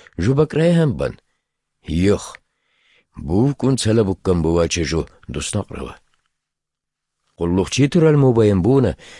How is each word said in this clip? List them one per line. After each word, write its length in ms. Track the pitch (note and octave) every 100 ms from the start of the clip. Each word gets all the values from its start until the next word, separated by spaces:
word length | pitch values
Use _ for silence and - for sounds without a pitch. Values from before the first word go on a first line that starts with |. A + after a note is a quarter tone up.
| - -
жу 160 | F#2
бакрай 400 | C3+ D3+ D3 E3+
хамбан. 440 | E3+ D#3 E2 C2+ - _ _ _ _ _ _
Йох. 540 | - D#2+ G2 F#2 - - _ _ _ _ _ _ _
Бу 400 | - D2 F#2+ C3+
кун 220 | C#3 B2+ C3
цела 260 | A2 A2+
буккан 380 | G2 F#2 - F2
бува 260 | D#2+ E2+ E2+
чежу 400 | F2 D#2 D#2+ C#2+ _ -
дуснакрава. 680 | D#2+ - G#2 - - A#1+ - _ _ _ _ _ _ _ _ _ _ _ _ _ -
Куллукчи 500 | E2+ F2+ - - C#3
турал 300 | F3 D#3+ D3
мубаен 440 | C3 A#2 G#2+ G2
буна, 360 | F#2+ C3+ A2+ D#2 -